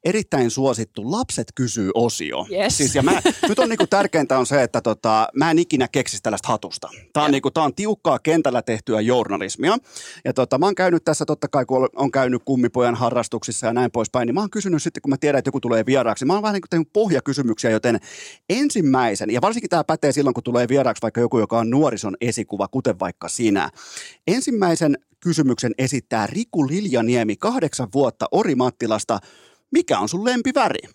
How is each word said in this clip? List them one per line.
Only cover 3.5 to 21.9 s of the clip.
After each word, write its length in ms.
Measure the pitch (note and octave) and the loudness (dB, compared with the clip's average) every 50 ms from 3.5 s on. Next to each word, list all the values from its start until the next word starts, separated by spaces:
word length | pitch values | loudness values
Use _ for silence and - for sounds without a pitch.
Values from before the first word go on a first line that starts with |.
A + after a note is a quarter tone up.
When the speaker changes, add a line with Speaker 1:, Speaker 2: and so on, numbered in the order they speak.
| G#3+ - | 2 2
Speaker 1:
on 100 | C4 A#3 | 2 0
niinku 180 | A3 - - | 0 -2 0
tärkeintä 500 | - - G3 G3 F#3 - D#3+ C#3+ - - C3 | 2 2 2 2 2 0 0 2 2 2 0
on 60 | B2 | 2
se, 180 | - C#3+ C#3+ B2 | 2 2 2 2
että 180 | A2+ - A#2+ | 2 0 -2
tota, 460 | - A#2 G#2+ - - A2+ A2 A2 A2 - - | 0 0 -2 0 0 2 4 4 2 0 0
mä 160 | C3 D3+ E3 | 0 2 2
en 80 | D#3+ E3 | 4 2
ikinä 280 | F3 - - B2+ B2+ | 2 2 0 0 0
keksisi 360 | A#2 - C#3+ B2 - - - _ | 0 0 -2 -2 -2 -6 -4 _
tällaista 240 | B2 G#2 F#2+ - | -4 -4 -2 -2
hatusta. 420 | - A#2 G#2+ - F2 - - - - - - - _ _ | -4 -4 -4 -4 -10 -12 -12 -14 -16 -18 -20 -20 _ _
Tää 100 | D3 D3+ | 0 2
on 40 | |
Speaker 2:
Joo. 40 | D3+ | 2
Speaker 1:
niinku, 200 | C#3 C3+ - C#3 | 2 0 0 -2
tää 120 | - E3 D#3 | 0 0 0
on 120 | C#3 - | 0 -2
tiukkaa 440 | - G3+ G#3+ G#3+ _ _ E3 C#3 A#2+ | -2 -4 -4 -4 _ _ 0 0 0
kentällä 420 | _ D#3 D#3+ E3 D#3 C#3+ B2 A#2+ | _ 0 2 2 2 2 0 0
tehtyä 400 | - - A2+ G#2+ - - A2+ G#2+ | -2 -2 -6 -4 -2 -2 -2 0
journalismia. 760 | G#2+ A#2 B2+ B2 A2 - G2 - F#2+ F#2 - - B2+ E3+ G#3+ B3+ _ _ - - - - - - _ | 2 2 2 2 2 0 -4 -4 -4 -8 -6 -2 0 0 0 0 _ _ -20 -18 -18 -18 -20 -8 _
Ja 80 | C3 B2 | -4 0
tota, 240 | - B2 - - | 0 0 2 2
mä 80 | C3 E3 | 2 2
oon 100 | G3 G3 | 0 2
käynyt 280 | - F#3 F#3 F3 D#3+ _ | 2 2 2 2 2 _
tässä 220 | E3+ D#3 - D#3 | 0 0 0 0
totta 220 | - D3+ - - | -4 -2 -4 -4
kai, 180 | - - G#3 D#3 | -2 0 -2 0
kun 120 | - C3 B2+ C3 - - | 2 0 0 0 0 0
on 160 | - C#3 C3+ | -2 -4 0
käynyt 300 | - C3+ C3 B2+ B2 A#2+ _ | 2 0 0 2 0 -2 _
kummipojan 500 | - C#3 B2 B2 A#2 - B2+ B2 A#2+ A#2 | -2 0 2 2 0 2 2 2 2 2
harrastuksissa 720 | A2 B2+ A#2+ B2 - A2+ - - A2 - - A2 - - | 0 0 0 0 0 -2 -2 -6 -8 -8 -8 -8 -4 -2
ja 60 | A2+ A#2 | -2 0
näin 180 | B2 B2+ A#2+ | 0 0 0
poispäin, 340 | - A#2+ A2 G#2+ - B2+ A#2+ | 0 -2 -4 -2 -2 -2 0
niin 80 | A#2 A#2+ | 0 0
mä 40 | F#3 | -2
oon 100 | G#3+ G3 | -2 -2
kysynyt 340 | - A3 F#3+ F#3+ E3+ D3+ - | -4 -6 -2 0 -2 0 -2
sitten, 180 | E3 - - | -4 -8 -6
kun 80 | - C#3+ | -4 -2
mä 80 | C#3 | -2
tiedän, 220 | C3+ - D3 C#3+ C3 | 0 2 2 2 2
että 80 | - | 0
joku 120 | C#3 - C3+ | 0 -4 -2
tulee 260 | - A#2+ A#2 A2 G#2+ | -2 0 0 2 2
vieraaksi, 400 | B2 C3+ C3+ A#2+ A#2 G#2 - B2+ | 2 2 2 2 0 -2 0 0
mä 80 | C#3 F#3 | 0 0
oon 80 | G#3 | 0
vähän 120 | G#3 G#3+ G3+ | 0 -2 -2
niinku 140 | G3 E3 - | -2 -4 -2
tehnyt 200 | - E3 D#3 _ _ | -2 -2 -2 _ _
pohjakysymyksiä, 760 | G#3 A3+ G3+ E3 B2+ - - C3+ C#3 C3+ A#2 A2 - - A#2+ | 0 2 2 0 0 0 -2 -4 -2 0 -2 -2 0 0 0
joten 280 | A2 A2 - B2 A#2 - - - - - - - - _ _ - | 0 2 2 2 0 0 -2 -8 -18 -18 -18 -20 -20 _ _ -4
ensimmäisen, 800 | F3+ B3 D4 C#4+ - A#3 E3 C#3 C3 B2+ B2 A#2 G2+ - G#2+ G#2 | 0 0 0 0 0 2 2 2 4 4 2 2 0 -2 -2 -2
ja 120 | A2 B2 | 0 0
varsinkin 280 | - G3+ A3+ A#3+ A3 F3+ | 0 0 0 -2 -4 -2
tää 140 | - E3+ - | 0 0 2
pätee 280 | - D#3+ - - D3 | 0 0 2 2 0
silloin, 220 | B2+ D3 C#3 C#3+ B2 | 2 2 0 0 0
kun 100 | B2+ - | -2 -4
tulee 240 | B2 A#2+ A#2+ B2 | -2 0 0 2
vieraaksi 340 | A2+ C3 C#3 B2+ B2 G#2+ - | 2 2 2 2 2 0 -2
vaikka 200 | - A2 - A#2+ | -4 -4 0 0
joku, 180 | A#2+ A2+ B2 A#2 | 0 2 2 0
joka 180 | G#2+ - A2+ A#2 | 0 2 0 0
on 100 | A2+ A2+ | 0 2
nuorison 480 | A#2+ C#3 D#3 C#3 | 2 2 2 2